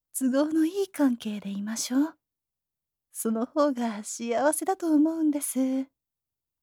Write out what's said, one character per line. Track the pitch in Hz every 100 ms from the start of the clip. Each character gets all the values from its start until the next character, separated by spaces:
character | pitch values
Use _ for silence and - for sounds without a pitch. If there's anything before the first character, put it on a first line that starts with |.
| _ -
都 | 262
合 | 269 302
の | 320
い | 320 392
い | 392
関 | - 277 240
係 | 220 208
で | 196
い | 202
ま | 208 226
し | -
ょ | 262
う。 | 320 - _ _ _ _ _ _ _ _ _
そ | - 226
の | 220 233
方 | 311 294
が | 240 233 208
幸 | 208 - 233 233 285
せ | 302 330
だ | 381
と | 339
思 | 302 320
う | 330
ん | 311
で | 285
す。 | 285 254
え | 262 262 269 _ _ _ _ _ _ _